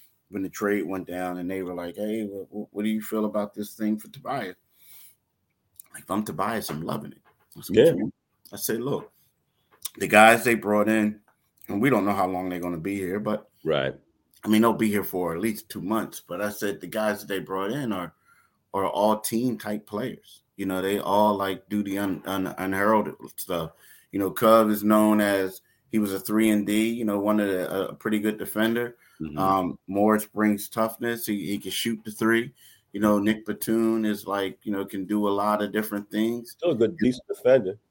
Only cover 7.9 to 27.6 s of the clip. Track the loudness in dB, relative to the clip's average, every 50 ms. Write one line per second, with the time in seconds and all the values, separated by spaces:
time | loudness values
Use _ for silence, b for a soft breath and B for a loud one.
7.9 | 6 4 -2 -6 -8 _ _ _ _ _ _ -16 -10 -6 -4 -4 -4 -4 -4 -4
8.9 | -6 -6 -8 -14 _ _ _ _ _ _ _ _ _ _ _ _ _ _ -14 -14
9.9 | -8 -6 0 6 10 10 10 10 10 6 4 2 0 2 2 2 2 2 4 4
10.9 | 4 2 2 0 -2 -6 _ _ _ _ _ _ _ _ -14 -8 -2 0 2 4
11.9 | 4 4 2 2 2 2 0 0 0 -4 -4 -6 -6 -6 -6 -6 -6 -6 -6 -6
12.9 | -4 -4 -4 -4 -4 -4 -4 -4 -4 -6 -8 _ _ _ -2 0 0 0 0 -2
13.9 | -6 -8 _ _ _ _ _ _ _ _ 0 2 4 6 6 4 4 2 0 2
14.9 | 2 0 -2 -2 -4 -2 -2 -2 -2 -2 -2 -4 -4 -6 -12 -12 -12 -8 -4 -2
15.9 | -2 -2 -4 -6 -10 -16 -12 -10 -6 -6 -6 -6 -4 -4 -4 -4 -4 -6 -10 -8
16.9 | -4 -2 -2 -2 -2 -4 -6 -6 -6 -6 -6 -6 -6 -4 -4 -4 -4 -4 -4 -4
17.9 | -4 -6 -6 -10 -12 _ _ _ _ _ _ _ _ _ _ _ -4 -2 -2 0
18.9 | 2 2 4 4 2 2 -2 -2 -2 0 0 -2 -4 -4 -6 -6 -6 -8 -8 -8
19.9 | -8 -6 -6 -6 -10 -12 _ -20 -20 _ _ _ _ -8 -6 -4 -2 -2 -2 0
20.9 | -2 -2 0 2 4 4 4 4 2 0 -2 -4 -4 -6 -8 _ -4 -4 -2 -2
21.9 | -4 -4 -2 -2 -4 -6 -6 -6 -4 -4 -4 -4 -4 -4 -4 -2 -2 0 2 2
22.9 | 2 2 2 -2 -8 -12 -18 -16 -14 -14 -8 -6 -4 -4 -4 -6 b b b b
23.9 | b b b b -4 -2 -2 -2 0 4 6 8 8 8 6 4 2 2 4 4
24.9 | 6 6 6 6 6 4 4 4 2 2 0 -2 -6 -12 -20 _ _ _ _ _
25.9 | -2 0 0 0 -2 -6 -4 0 2 2 4 4 4 2 2 0 0 2 2 0
26.9 | -2 -2 -2 -2 -2 0 0 2 2 2 2 0 0 -2